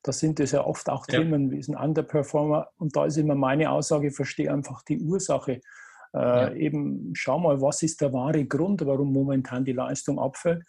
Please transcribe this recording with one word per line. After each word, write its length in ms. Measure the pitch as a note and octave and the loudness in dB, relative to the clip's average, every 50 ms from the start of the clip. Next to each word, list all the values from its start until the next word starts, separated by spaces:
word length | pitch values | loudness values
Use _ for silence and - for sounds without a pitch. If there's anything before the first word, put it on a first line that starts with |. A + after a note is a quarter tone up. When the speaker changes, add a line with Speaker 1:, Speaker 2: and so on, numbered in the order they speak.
Speaker 1:
da 100 | - - | -4 -4
sind 280 | C3 - - D#3 D3+ - | -2 0 0 0 2 2
es 140 | C#3+ C3+ C#3+ | 2 2 2
ja 120 | C#3 - | 2 2
oft 240 | - D3 - - - | 0 -2 -2 -2 -2
auch 160 | C3+ C3 - | -4 -4 -2
Speaker 2:
Ja. 140 | - - B2+ | 0 0 2
Speaker 1:
Themen 300 | D#3+ E3 D#3 C#3+ C#3 C3 | 2 2 2 2 2 0
wie 80 | C#3 C#3+ | 0 -4
ein 160 | C3 D3 D3 | -4 -6 -4
Underperformer. 920 | - C3 D3+ D#3 D#3 D3+ - - D3+ C#3 - - D3+ D3 D3+ D3+ D#3 - - _ _ | -2 -2 0 0 0 -2 0 0 0 0 2 0 0 2 2 2 0 0 -4 _ _
Und 160 | E3+ D3+ - | -6 -2 0
da 100 | D3 D3 | 2 2
ist 120 | D3+ C#3+ | 2 2
immer 180 | D#3+ D3+ D3+ C#3+ | 2 2 2 2
meine 340 | C#3 C3+ C3 C#3 D3+ D#3 C3+ | 2 2 2 2 2 2 2
Aussage, 400 | C#3 D3+ C#3+ - D#3+ D3 C#3+ C#3+ | 2 0 0 0 0 0 0 -2
verstehe 420 | C#3+ - C#3 - - - D3+ D3+ | -2 -4 -6 -4 -2 -4 -2 0
einfach 300 | D3 C#3+ C#3 - C3+ - | -2 -2 -4 -6 -12 -14
die 180 | _ - D3+ - | _ -4 -4 -2
Ursache. 640 | F3+ D3+ F#3 F#3+ F#3 - C#3+ C3 - C#3 B2 B2+ _ - - - - - - - - _ - | 0 -2 -2 -2 0 0 -2 -2 0 -4 -6 -6 _ -20 -20 -20 -20 -20 -20 -20 -20 _ -2
Äh, 40 | C#3 B2+ B2 B2 B2 | 0 2 4 4 4
Speaker 2:
Ja. 180 | B2+ - - E3+ | 2 2 0 -2
Speaker 1:
eben, 540 | D#3 D3+ D3 D3 C#3+ C#3+ C3+ - D3 - D#3 | -2 0 0 -2 -2 -2 -4 -6 -6 -8 -8
schau 220 | - - - C3 | -6 -2 -2 0
mal, 240 | D#3+ F3 D#3+ C#3 C3+ | 2 4 2 4 4
was 220 | C3+ C#3+ - - E3 | 2 0 0 0 -2
ist 180 | D#3 - - | -2 0 0
der 100 | D3+ C#3 | -2 0
wahre 320 | B2+ B2+ B2+ D3 D#3 D#3 C#3 | 0 0 0 0 0 0 0
Grund, 380 | - - C3+ E3 G3 G3+ F3+ D#3+ | 0 0 0 0 0 0 0 0
warum 300 | C#3 C#3 C3+ C#3+ C#3 C3+ | 0 0 0 2 2 2
momentan 500 | C3+ C#3 C#3 C#3 C3 B2+ - B2+ B2+ C3 | 2 2 2 0 0 -2 -2 -4 -4 -2
die 100 | C3+ B2 | -2 -2
Leistung 460 | B2+ B2+ B2+ C#3 - - - C#3 - | -2 -2 -4 -4 -4 -4 -4 -2 -2
abfällt? 440 | - C#3 - - - F3 E3+ E3+ E3+ | -2 -4 -4 -2 0 0 0 0 -4